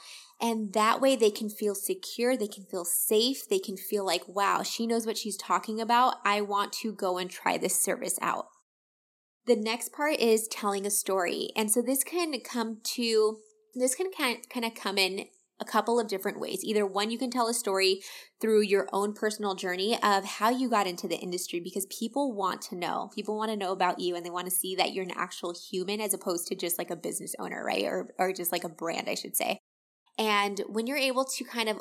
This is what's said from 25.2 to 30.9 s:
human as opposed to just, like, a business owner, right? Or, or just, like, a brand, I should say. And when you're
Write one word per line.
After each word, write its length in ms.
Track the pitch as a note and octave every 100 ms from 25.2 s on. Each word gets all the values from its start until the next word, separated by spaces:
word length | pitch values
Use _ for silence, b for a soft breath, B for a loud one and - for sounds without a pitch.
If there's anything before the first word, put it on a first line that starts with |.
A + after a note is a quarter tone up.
| F#3 - F3 F3
human 440 | - F#3 F3+ G#3
as 140 | G#3+
opposed 320 | F#3 G3 E3+ -
to 100 | F#3
just, 220 | F3 -
like, 140 | F3
a 40 | E3+
business 380 | E3+ E3+ F3+ -
owner, 240 | F#3 - -
right? 200 | F#3+ G3+
Or, 280 | F#3 - -
or 140 | F#3
just, 180 | F#3 F3
like, 140 | F3 F3
a 40 |
brand, 400 | D#3+ E3 - -
I 60 | -
should 200 | - -
say. 220 | - G3+ _ _ _ _ _ -
And 420 | A3 G#3 G3+ G3+ -
when 200 | A3
you're 100 | A#3